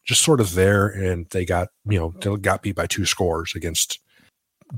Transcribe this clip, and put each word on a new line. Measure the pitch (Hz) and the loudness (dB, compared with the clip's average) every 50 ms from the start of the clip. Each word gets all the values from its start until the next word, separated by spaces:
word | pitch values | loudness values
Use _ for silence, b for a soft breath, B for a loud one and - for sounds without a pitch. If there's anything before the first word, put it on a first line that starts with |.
| - | -6
just | - 117 - | -2 0 2
sort | - 160 151 127 | 4 4 4 4
of | 107 90 87 | 4 2 2
there, | 92 95 98 101 101 101 | 4 4 6 6 4 2
and | 104 95 98 95 92 90 87 82 - | 2 0 -2 -2 -2 -2 -2 -4 -6
they | - 92 90 | -4 -4 -2
got, | 85 90 87 92 - _ _ - 104 | 0 0 -2 -2 -4 _ _ -4 -2
you | 104 87 | 0 0
know, | 80 82 92 92 | 0 -2 -6 -6
they | - 101 104 | -4 -4 -2
got | 104 98 95 95 - | 0 0 0 0 0
beat | - 101 92 | -2 -6 -4
by | - 85 | -4 -4
two | 85 - - 90 | -2 -2 -2 -2
scores | - - - 95 87 82 82 82 - - | -2 0 0 0 0 0 -2 -4 -6 -8
against | 82 82 82 80 - - - - - b b b b b b b _ _ _ _ _ _ - 139 | -6 -6 -4 -2 -2 -2 -2 -4 -8 b b b b b b b _ _ _ _ _ _ -14 -10